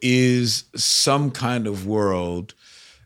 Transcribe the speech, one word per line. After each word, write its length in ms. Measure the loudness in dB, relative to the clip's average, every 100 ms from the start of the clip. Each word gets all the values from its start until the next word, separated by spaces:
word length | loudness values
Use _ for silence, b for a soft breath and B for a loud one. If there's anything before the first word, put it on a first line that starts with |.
is 600 | 2 4 4 2 0 -2 -6 -4
some 540 | 0 0 2 0 -2
kind 360 | -2 -4 -2 -4
of 200 | -6 -2
world 680 | 0 2 0 -2 -6 -8 -16 b b b b